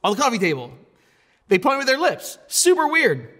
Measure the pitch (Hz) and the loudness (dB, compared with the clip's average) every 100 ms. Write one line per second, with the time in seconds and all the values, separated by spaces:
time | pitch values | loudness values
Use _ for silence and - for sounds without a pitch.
0 | 190 208 285 233 185 139 123 - _ _ | -2 0 -2 0 -4 -4 -10 -20 _ _
1 | _ _ _ _ _ 190 269 269 269 262 | _ _ _ _ _ 0 2 0 0 0
2 | 339 185 - - - - 339 359 302 320 | 0 -2 -12 -18 -8 0 2 2 2 2
3 | 277 139 120 - | 2 0 -8 -20